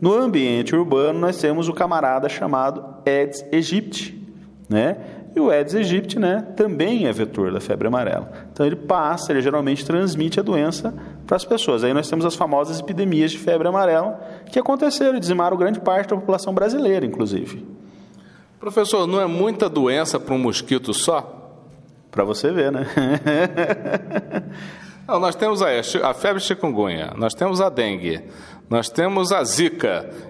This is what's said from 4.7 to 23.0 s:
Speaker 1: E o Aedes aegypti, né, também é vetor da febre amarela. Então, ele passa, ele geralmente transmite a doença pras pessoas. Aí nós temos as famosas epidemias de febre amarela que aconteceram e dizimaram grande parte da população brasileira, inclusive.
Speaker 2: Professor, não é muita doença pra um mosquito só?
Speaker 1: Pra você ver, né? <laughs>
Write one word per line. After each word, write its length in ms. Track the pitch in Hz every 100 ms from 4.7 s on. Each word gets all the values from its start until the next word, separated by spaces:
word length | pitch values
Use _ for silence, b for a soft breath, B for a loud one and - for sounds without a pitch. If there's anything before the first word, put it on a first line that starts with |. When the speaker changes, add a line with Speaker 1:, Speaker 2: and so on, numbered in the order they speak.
| 107 139 196 B B B
Speaker 1:
E 60 | 165
o 80 | 151
Aedes 260 | 147 143
aegypti, 440 | 214 180 185 196 214
né, 280 | 180 208 214 -
também 500 | 214 151 190 240 135
é 60 |
vetor 380 | 107 107 104 92
da 100 | 98
febre 260 | - 101 107
amarela. 420 | 123 104 85 - B B
Então, 140 | - 143
ele 100 | 175
passa, 560 | 160 180 151 170 170
ele 80 | 135
geralmente 440 | 135 147 139 139
transmite 540 | 143 170 190 156 160 196
a 40 |
doença 500 | 208 160 156 160 226 - B B -
pras 180 | 185
pessoas. 400 | - 226 - 117
Aí 100 | 123
nós 140 | 143 147
temos 180 | 160 165
as 80 |
famosas 460 | 170 160 143 147 160
epidemias 500 | - 180 196 156 156
de 80 | -
febre 280 | 175 170 175
amarela 540 | 190 185 160 202 - B B B
que 120 | 254
aconteceram 580 | 247 269 294 285 277 254
e 40 |
dizimaram 360 | 175 180 175 185
grande 240 | 185 214
parte 300 | 190 190 196
da 60 | 190
população 360 | 185 185 190
brasileira, 540 | 185 214 277 220 190 117
inclusive. 580 | 101 107 92 85 - - - B B B B B B B -
Speaker 2:
Professor, 460 | 202 214 202 208 175
não 140 | 196
é 60 | 180
muita 440 | 170 214 190 190
doença 500 | 156 127 143 160 143
pra 140 | -
um 40 | 131
mosquito 540 | 123 - - 127 110
só? 680 | - - 156 - - - - - - - - -
Speaker 1:
Pra 140 | -
você 260 | 101 104 143
ver, 200 | 180 139
né? 140 | 135 135
<laughs> 2000 | 147